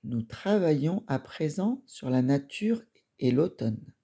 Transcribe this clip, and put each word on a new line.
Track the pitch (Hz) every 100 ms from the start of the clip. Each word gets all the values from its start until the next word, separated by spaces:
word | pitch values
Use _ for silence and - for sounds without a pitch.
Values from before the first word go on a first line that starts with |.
Nous | - 120
travaillons | 113 - 190 208 170 147 151 190 -
à | 135
présent | - - 156 151 202 262
sur | _ - 127
la | 127
nature | 127 139 139 - 208 233 - _ _ _
et | 127
l'automne. | 123 175 - 113 107 - _